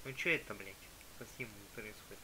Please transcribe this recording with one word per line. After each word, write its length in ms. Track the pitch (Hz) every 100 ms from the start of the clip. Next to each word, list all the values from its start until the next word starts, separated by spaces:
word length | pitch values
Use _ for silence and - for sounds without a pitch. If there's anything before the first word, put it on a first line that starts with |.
Ну 80 | 135
че 160 | 131 175
это, 220 | 151 -
блядь, 200 | 104 98 95 - - - -
со 80 | 120
Стимом 280 | - 120 104 101
происходит? 440 | - 107 107 - 98